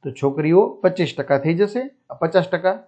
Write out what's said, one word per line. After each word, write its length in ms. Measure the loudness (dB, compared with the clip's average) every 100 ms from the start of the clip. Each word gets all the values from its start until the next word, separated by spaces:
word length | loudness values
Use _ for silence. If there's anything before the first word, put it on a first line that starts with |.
તો 80 | -10
છોકરીઓ 580 | -4 -4 0 2 4 4
પચીસ 460 | 0 -2 0 -4 -4
ટકા 200 | 0 0
થઈ 160 | 2
જશે, 360 | 0 0 -2 -8 _ _
આ 40 |
પચાસ 340 | -4 0 0 0
ટકા. 340 | -2 -2 -4